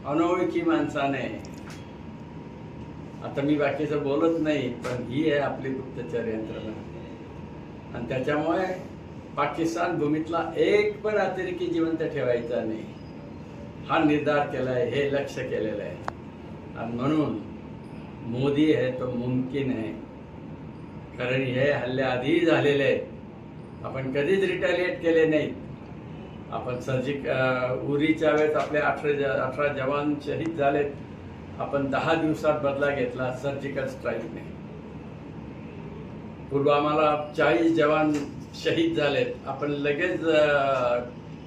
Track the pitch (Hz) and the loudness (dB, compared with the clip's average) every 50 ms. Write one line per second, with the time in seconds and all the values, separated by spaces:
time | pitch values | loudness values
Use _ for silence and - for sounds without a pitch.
0 | - 135 147 160 165 175 180 185 165 - - 165 160 160 160 147 143 139 - 147 | -6 0 2 2 4 4 4 2 2 2 2 2 2 4 4 4 2 0 0 0
1 | 139 139 135 127 117 107 104 95 - - - - - - - - - - - - | 0 0 0 -2 -2 -4 -6 -8 -10 -12 -12 -12 -12 -12 -12 -12 -14 -14 -14 -14
2 | - - - - - - - - - - - - - - - - - - - - | -14 -14 -12 -12 -14 -14 -12 -12 -12 -12 -12 -12 -12 -12 -12 -12 -12 -12 -12 -12
3 | - - - - - 113 - 139 139 147 151 143 147 - - - 151 147 151 147 | -12 -12 -12 -10 -10 -4 -2 0 2 4 4 4 4 2 2 0 0 0 0 0
4 | 139 135 139 151 165 165 165 156 156 156 151 139 123 120 120 - - 127 123 117 | 2 2 2 4 4 4 4 4 2 2 2 2 0 -2 -4 -4 -4 -4 -4 -4
5 | 110 113 127 143 160 160 143 143 139 127 - - 131 131 131 127 123 - - 127 | -4 -2 -2 2 2 4 4 4 2 0 -2 -4 -4 -4 -4 -4 -6 -8 -8 -8
6 | 117 - - 117 110 113 110 107 107 - - - 107 107 110 107 101 - - - | -6 -4 -4 -2 -2 -2 -2 -4 -4 -6 -8 -8 -8 -8 -8 -10 -10 -12 -12 -12
7 | - - - - - - - - - - - - - - - - - - - 120 | -12 -12 -12 -14 -14 -14 -12 -12 -12 -12 -12 -12 -12 -14 -14 -14 -14 -12 -10 -8
8 | 120 120 131 127 131 147 147 147 151 160 170 190 185 185 185 180 - - - - | -6 -4 -2 0 0 2 0 2 2 2 2 2 0 0 -2 -6 -8 -10 -12 -14
9 | - - - - - - - 143 147 147 - 165 160 165 - 170 170 175 170 151 | -14 -14 -14 -14 -14 -8 -2 -2 -2 0 0 0 0 0 0 0 0 0 0 0
10 | 147 147 156 156 156 160 165 170 165 - - 147 170 190 202 208 208 214 - - | 2 2 2 0 0 0 0 -2 -2 0 2 2 4 6 6 6 6 4 0 -2
11 | 202 214 208 202 190 185 - 185 185 185 175 170 180 160 165 165 165 160 151 156 | -2 0 2 2 2 2 0 -2 -2 -4 -2 -2 -2 0 2 2 2 2 2 0
12 | 160 139 147 139 127 123 120 117 117 117 123 117 110 110 110 110 107 - - - | -2 -2 0 0 2 2 2 0 0 -2 -2 -2 -2 -2 -4 -6 -8 -10 -12 -14
13 | - - - - - - - - - - - - - - - - - - 143 165 | -14 -14 -14 -14 -14 -14 -14 -14 -14 -14 -14 -14 -14 -12 -12 -12 -4 0 2 4
14 | 156 147 147 147 - 147 147 143 139 - 143 127 127 131 127 123 120 117 120 143 | 4 6 4 4 4 2 2 2 2 0 0 -2 0 0 2 2 0 2 2 2
15 | 139 139 139 139 - - - - 123 - 117 110 107 107 104 101 95 - - - | 2 2 0 0 -2 -2 -4 -6 -4 -2 -2 -2 -2 -2 -2 -4 -6 -6 -8 -8
16 | - - - - - - - - - - - - - - - - 113 117 117 120 | -8 -8 -8 -8 -12 -14 -14 -14 -14 -14 -14 -12 -12 -12 -10 -8 -6 -6 -4 -2
17 | 131 143 156 156 143 123 110 107 107 - - - - - - - - - - - | 0 2 2 2 2 0 -2 -4 -8 -10 -12 -14 -14 -14 -14 -14 -14 -14 -14 -14
18 | - - - - - 113 113 127 135 143 139 143 156 156 143 123 127 131 127 127 | -14 -14 -14 -10 -8 -6 -2 0 0 2 4 4 6 6 6 4 2 0 0 -2
19 | 123 127 123 120 123 127 127 127 127 - - 143 135 131 117 110 110 107 110 - | -4 -4 -4 -2 -2 0 0 0 0 0 -2 -2 0 0 -2 -2 -4 -6 -8 -10
20 | - - - - - - - - - - - - - - - - - - - - | -12 -14 -14 -16 -16 -16 -14 -14 -14 -12 -12 -12 -12 -14 -12 -12 -14 -14 -14 -14
21 | - - - - 127 123 131 131 135 127 123 127 139 143 143 123 120 123 131 131 | -14 -12 -8 -6 -2 0 0 0 0 2 2 4 4 4 4 2 0 0 0 0
22 | 135 127 123 - 127 143 170 170 170 165 151 135 135 143 143 139 135 127 - - | 2 2 0 0 2 4 4 6 6 6 6 6 6 6 4 6 4 4 2 2
23 | - - - - - - - - - - - - - - - - - - - 131 | 0 -4 -10 -12 -14 -14 -14 -16 -16 -14 -14 -14 -14 -14 -14 -12 -10 -8 -6 -6
24 | 135 131 131 143 147 165 196 196 196 175 - 165 190 180 175 175 175 170 151 151 | -4 -2 0 0 2 4 4 4 4 2 2 0 2 2 2 2 2 0 -2 0
25 | 165 165 165 160 156 156 156 151 135 - - - - - - - - - - - | 2 4 6 6 6 6 6 4 2 0 -4 -6 -10 -12 -12 -12 -14 -14 -14 -14
26 | - - - - - - - - - - - 113 113 127 123 127 - 135 131 127 | -12 -12 -12 -12 -12 -12 -14 -14 -10 -8 -6 -6 -4 -4 -4 -4 -2 0 0 0
27 | 123 139 143 135 - 135 135 131 131 131 127 127 127 127 131 - 110 131 143 143 | 0 0 -2 -2 0 0 2 2 4 4 2 2 2 0 0 -2 0 0 2 4
28 | 151 160 156 156 156 151 147 151 151 151 151 143 135 - 151 147 143 139 139 - | 4 4 4 4 4 6 6 6 6 4 4 2 2 2 2 2 2 2 0 2
29 | 151 147 143 139 139 139 139 139 131 127 - 147 147 143 123 131 131 135 143 147 | 2 2 2 2 2 2 2 2 0 0 0 0 0 2 2 0 0 0 0 2
30 | 147 151 147 143 - 143 123 - - - - - 139 139 147 147 143 143 - - | 2 2 0 0 -2 -2 -2 -2 -2 -2 0 4 4 4 4 4 2 0 -2 -6
31 | - - - - - - - - - - - - 123 - - 139 139 131 131 127 | -12 -12 -14 -14 -14 -14 -14 -14 -12 -12 -8 -6 -4 -2 0 0 2 2 0 2
32 | - 156 165 165 156 156 147 - 160 156 143 131 139 139 139 139 143 143 131 127 | 2 2 2 4 4 2 0 4 4 2 4 4 2 0 2 2 2 2 2 2
33 | 123 - - 127 127 123 127 - 139 143 135 - 135 135 131 139 127 127 - - | 0 0 0 -2 -2 -2 -2 -2 -2 -4 -4 -2 -4 -4 -4 -2 -4 -4 -4 -4
34 | - 123 117 113 117 - - - - - - - - - - - - - - - | -4 -2 -2 -2 -4 -6 -8 -10 -10 -10 -12 -12 -12 -12 -12 -12 -12 -12 -12 -12
35 | - - - - - - - - - - - - - - - - - - - - | -12 -14 -14 -14 -14 -12 -12 -12 -12 -12 -12 -12 -12 -12 -12 -12 -12 -12 -12 -12
36 | - - - - - - - - - - 135 139 139 147 147 147 151 151 151 156 | -12 -12 -12 -12 -12 -12 -12 -12 -8 -2 0 2 4 4 4 4 4 4 4 4
37 | 156 151 151 147 147 151 - 156 147 147 165 165 165 165 165 160 147 147 151 151 | 4 4 4 2 -2 -4 0 2 4 4 6 6 4 4 6 6 6 6 6 4
38 | 156 151 147 143 139 - - - - - - - - 160 139 160 165 165 147 147 | 4 4 2 0 -2 -4 -8 -10 -12 -12 -12 -4 0 2 2 4 4 4 4 2
39 | 147 143 135 127 120 - - - - 143 135 - 147 147 143 143 143 147 143 165 | 2 4 4 2 2 0 -2 -4 -6 -8 -4 -2 -2 -2 0 0 0 0 2 2
40 | 180 180 175 151 156 165 156 151 151 147 147 143 139 139 135 127 123 120 120 120 | 0 0 0 0 2 4 6 6 6 6 6 4 4 4 4 4 4 2 2 2
41 | 120 - - - - - - - - | 0 -4 -10 -14 -14 -14 -14 -14 -14